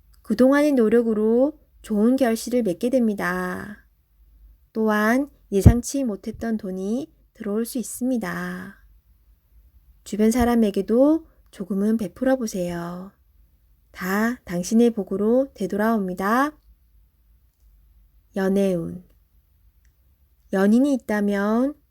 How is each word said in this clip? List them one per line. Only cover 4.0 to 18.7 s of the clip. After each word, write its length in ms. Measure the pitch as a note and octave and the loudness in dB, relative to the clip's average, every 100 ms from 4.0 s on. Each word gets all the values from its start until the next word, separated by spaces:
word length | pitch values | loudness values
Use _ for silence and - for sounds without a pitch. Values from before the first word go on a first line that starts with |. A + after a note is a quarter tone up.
| _ _ _ _ - - _ | _ _ _ _ -20 -20 _
또한 580 | A3 A3 G#3 G#3+ B3 C#4+ _ _ | -2 0 2 2 2 -2 _ _
예상치 500 | G3 F#3 A#3+ - C#4 | 2 4 2 -2 -4
못했던 540 | B3+ G3 A3+ G#3+ A#3 A3 | -4 -6 -10 -10 -6 -6
돈이 580 | F#3+ F#3 F#3+ A#3+ D#4 _ _ | -6 -8 -6 -6 -6 _ _
들어올 300 | _ G#3 G#3 | _ -6 -4
수 140 | A#3 C4 | -4 -6
있습니다. 1000 | - - B3 B3 F#3 F3 F3+ F3+ F#3+ - _ - _ _ _ _ _ _ _ _ _ _ | -8 -6 -4 -4 -4 -8 -8 -10 -14 -18 _ -20 _ _ _ _ _ _ _ _ _ _
주변 300 | - G3+ A3 | -12 0 2
사람에게도 920 | A#3+ A#3+ A#3+ G#3+ G3+ F#3+ A3+ C#4+ D#4+ - _ _ | 4 2 4 2 0 0 4 4 4 -2 _ _
조금은 460 | - F#3 G3 G#3+ A3+ | -16 -6 -2 0 0
베풀어 360 | F#3+ - C4 | -4 -4 0
보세요. 800 | C4 A3 F#3+ F3 F3 E3+ F3+ G3 _ _ _ _ _ _ _ _ | 0 -2 -6 -6 -6 -8 -10 -14 _ _ _ _ _ _ _ _
다 480 | - F3+ G3+ A3+ B3 | -12 -4 0 0 -2
당신의 460 | - F3 F3+ A3+ A#3+ | -6 -6 0 4 4
복으로 600 | A3+ F#3 F#3+ G#3+ B3 C4+ | 2 -6 -2 0 2 0
되돌아옵니다. 1040 | - F#3+ G3+ G#3+ A3+ F#3+ F3+ G3 A#3+ D4 - _ - _ _ _ _ _ _ _ _ _ _ _ _ _ _ _ G3+ | -4 -6 -2 0 0 -2 -4 0 2 0 -4 _ -20 _ _ _ _ _ _ _ _ _ _ _ _ _ _ _ -4
연애운. 680 | F#3+ G3 G3 | 0 2 0